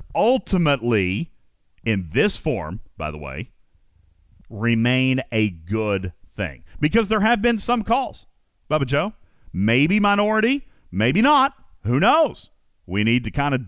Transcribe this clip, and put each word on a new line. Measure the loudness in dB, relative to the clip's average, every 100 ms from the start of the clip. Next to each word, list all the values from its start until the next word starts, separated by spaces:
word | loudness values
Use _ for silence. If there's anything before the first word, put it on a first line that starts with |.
| -8
ultimately, | -2 0 0 0 0 2 2 2 2 2 -2 -6 -12 _ _ _ _ -2
in | -2 -2
this | 0 0 0
form, | -4 -4 -6 -10 -12 -10
by | -8
the | -8
way, | -10 -10 -12 _ _ _ _ _ _ _ _ -20 -16
remain | -4 0 2 2 2 0 -2 -2
a | -2 -2
good | -2 -6 -4 -2 -2 -4 -10 -18 -8
thing? | -8 -8 -18 -4
Because | 0 2 2
there | 0
have | 2 2
been | 0 -2
some | -2 -2
calls, | 0 -2 -2 -10 -20 _ _ _ _
Bubba | -2 0
Joe. | 0 -2 -6 -20 _ -12
Maybe | -2 2 4 4 2
minority, | 2 2 2 2 0 -2 -6 _ -10
maybe | -2 0 2
not. | 4 4 2 -2 -18 -10
Who | -2 2
knows? | 4 4 2 -2 -16 _ _ _ -6
We | -2 2
need | 2
to | 0
kind | -2 -2
of | -2